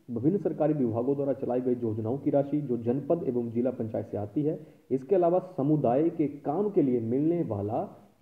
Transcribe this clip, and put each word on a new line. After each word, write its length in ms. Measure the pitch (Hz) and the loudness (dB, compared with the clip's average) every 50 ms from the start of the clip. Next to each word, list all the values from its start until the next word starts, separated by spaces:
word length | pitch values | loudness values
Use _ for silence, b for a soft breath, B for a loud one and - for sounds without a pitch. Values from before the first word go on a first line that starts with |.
| _ - | _ -8
विभिन्न 280 | 120 110 120 156 196 - | -6 -2 0 2 2 2
सरकारी 360 | - 185 156 147 151 147 151 | 0 -2 0 0 0 2 2
विभागों 420 | 147 127 117 107 117 123 135 143 | 2 0 0 0 0 0 0 0
द्वारा 160 | 139 139 139 131 | 0 0 -2 -2
चलाई 280 | - - 120 120 127 | -2 -2 -2 -2 0
गई 140 | 123 123 123 | 0 0 0
योजनाओं 440 | 120 117 113 104 110 107 110 127 139 | 0 0 -2 -2 -2 -2 -2 -2 -2
की 120 | - 151 | 0 2
राशि, 300 | 139 143 139 139 143 151 | 2 2 2 2 0 -2
जो 160 | 147 123 120 | -2 -2 -2
जनपद 480 | 117 113 120 123 139 135 - 175 170 - 135 | -2 0 0 0 0 0 0 0 0 0 -2
एवं 220 | 120 123 120 117 | -2 -2 -2 -2
जिला 200 | 110 117 120 131 | 0 0 0 0
पंचायत 360 | 123 127 117 107 110 107 107 | 0 -2 -4 -4 -4 -6 -6
से 100 | - - | -6 -6
आती 260 | 104 104 104 - 151 139 | -6 -6 -4 -2 -2 0
है। 240 | 151 170 - B B B B B B | 0 -2 -4 B B B B B B
इसके 240 | 127 135 131 - 196 | -4 -2 0 2 2
अलावा 400 | 185 175 170 175 185 180 - - | 4 4 4 4 2 0 -2 -4
समुदाय 540 | - 131 147 156 151 123 117 120 139 160 170 | -2 2 2 2 4 4 4 4 4 2 2
के 180 | 170 - 156 135 | 2 0 0 -2
काम 420 | - - - 143 143 180 208 208 | -2 -4 -6 -4 -2 0 0 0
के 120 | 196 160 147 | 2 2 4
लिए 180 | 131 123 120 | 4 2 2
मिलने 420 | 113 113 123 135 151 160 170 170 156 | 0 0 0 2 2 2 2 0 0
वाला 680 | 113 107 101 98 104 113 147 190 - - - - - _ _ | -2 -2 -4 -2 -2 -2 -4 -4 -6 -10 -16 -20 -20 _ _